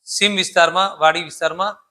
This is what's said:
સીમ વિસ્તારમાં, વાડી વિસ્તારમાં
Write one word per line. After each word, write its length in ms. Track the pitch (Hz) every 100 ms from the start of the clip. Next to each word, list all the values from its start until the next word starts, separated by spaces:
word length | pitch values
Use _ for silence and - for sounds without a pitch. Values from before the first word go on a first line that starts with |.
સીમ 320 | - - 202 196
વિસ્તારમાં, 640 | 180 180 165 180 196 147
વાડી 240 | 156 165
વિસ્તારમાં 540 | 156 - 160 170 202 202 _